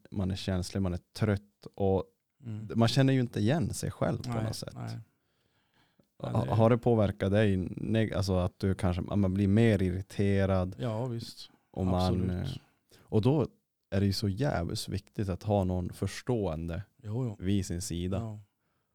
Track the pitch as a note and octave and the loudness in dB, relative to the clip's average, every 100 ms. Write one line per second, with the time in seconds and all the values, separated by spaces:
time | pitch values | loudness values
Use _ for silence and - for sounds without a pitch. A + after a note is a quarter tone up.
0 | - - F#2 F#2+ - F#2 F#2+ G2+ F#2+ F2 | -8 -4 -4 -4 -2 -2 -2 -2 -2 -2
1 | - - - G2+ - _ - - G2 F#2+ | -8 -4 0 0 -4 _ -16 -2 0 2
2 | - _ _ _ A#2+ G#2+ G#2+ - A2+ - | -2 _ _ _ -12 -10 -4 2 2 4
3 | C3+ C3+ B2 - G#2 D#3 A#2+ - - - | 4 4 0 0 0 2 0 -4 -6 -2
4 | - B2 A2 A#2 A2+ A2 - B2 A#2 A2+ | -2 -2 -4 -4 -4 -6 -10 -10 -10 -10
5 | A2 _ _ _ _ _ _ _ _ _ | -14 _ _ _ _ _ _ _ _ _
6 | _ - - A2 C3 A2 A2+ A#2+ B2 A2+ | _ -12 -4 -2 0 4 6 6 4 4
7 | G2+ G2+ G2+ G2+ G#2+ F#2+ F2+ - - A2 | 4 2 2 4 4 2 0 -4 -2 0
8 | A2 - F#2+ F#2 F2+ - G2 F#2+ F#2 F2 | 0 0 0 2 0 0 0 0 0 0
9 | - G2+ G2 F#2 G2+ G2+ A#2 G2+ F#2+ F2+ | 0 0 2 2 4 6 6 4 2 -2
10 | G2 - G2+ G2 F#2+ F#2+ F2+ G2+ B2+ A2 | -4 -2 2 2 2 2 0 -4 -6 -4
11 | B2+ A#2 A2+ - - _ _ - F#2 F2+ | -6 -6 -10 -14 -20 _ _ -4 0 2
12 | F#2 F2+ F#2 F2+ F#2 F2+ - _ _ - | 2 2 0 -2 -4 -8 -14 _ _ -20
13 | - G#2+ A2 D3+ A#2+ _ _ _ _ G2 | -2 0 2 2 0 _ _ _ _ 0
14 | G2+ G2 G#2 G2 C#3+ E2+ E2+ - - F#2+ | 0 0 -2 -2 -2 -2 -4 -6 -6 -8
15 | - - G2+ F2 G2+ G2+ F#2 F2+ F2+ - | -8 -6 -4 -4 0 2 2 0 -4 -6
16 | G2 - - B2 G2 D#2+ E2+ E2 G2 _ | -8 -6 -4 -2 -2 -4 -6 -8 -10 _
17 | G#2+ A2 B2+ G2+ F2+ G2+ F#2 F2 - E2+ | -10 -6 -6 -6 -2 0 0 -6 -6 -6
18 | F2+ G2 A2+ G#2+ G#2 _ _ _ _ | -4 -4 -6 -10 -18 _ _ _ _